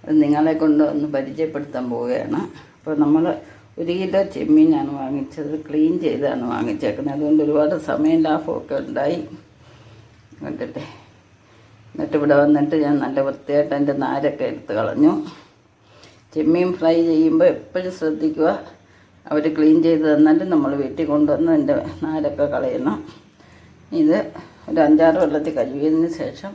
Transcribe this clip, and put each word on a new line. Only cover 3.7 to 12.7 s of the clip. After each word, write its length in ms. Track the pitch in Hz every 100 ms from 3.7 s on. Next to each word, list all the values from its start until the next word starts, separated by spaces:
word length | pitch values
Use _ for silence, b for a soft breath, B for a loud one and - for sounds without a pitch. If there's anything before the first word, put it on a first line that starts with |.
| -
ഒരു 120 | 170 180
കിലോ 220 | 190 196 196 -
ചെമ്മീനാണ് 540 | - 156 160 160 147 139
വാങ്ങിച്ചത്, 500 | 135 139 135 - 147 151 -
ക്ലീൻ 260 | 151 156 180 156
ചെയ്താണ് 400 | 127 143 127 120
വാങ്ങിച്ചേക്കുന്നത്. 600 | 113 117 104 131 131 143 139
അതുകൊണ്ട് 260 | 151 156 147
ഒരുപാട് 280 | 151 151 170 -
സമയം 340 | - 156 165 156
ലാഭമൊക്കെ 480 | 156 - - - 139 -
ഉണ്ടായി. 340 | - 139 175 - - - _ b b b b b b _ -
കണ്ടിട്ടെ, 440 | 69 - - - 143 B B B _ _ b b b b -
എന്നിട്ട് 240 | - - 156
ഇവിടെ 120 | 147 143
വന്നിട്ട് 320 | 147 147 147